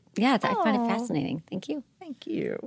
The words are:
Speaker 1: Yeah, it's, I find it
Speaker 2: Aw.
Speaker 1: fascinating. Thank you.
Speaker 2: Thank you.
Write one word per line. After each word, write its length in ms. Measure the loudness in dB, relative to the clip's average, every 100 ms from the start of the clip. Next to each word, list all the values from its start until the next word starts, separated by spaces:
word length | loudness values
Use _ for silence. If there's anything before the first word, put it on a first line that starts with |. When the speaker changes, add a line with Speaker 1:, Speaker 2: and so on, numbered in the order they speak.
| _ 2
Speaker 1:
Yeah, 200 | 4 4
it's, 80 | 2
I 80 | 2
find 200 | 4 4
it 40 |
Speaker 2:
Aw. 80 | 2
Speaker 1:
fascinating. 540 | 0 0 0 0 -4 -6
Thank 200 | -8 -4
you. 140 | -6 -8 -16
Speaker 2:
Thank 280 | -14 -12 -6
you. 300 | -4 -4 -4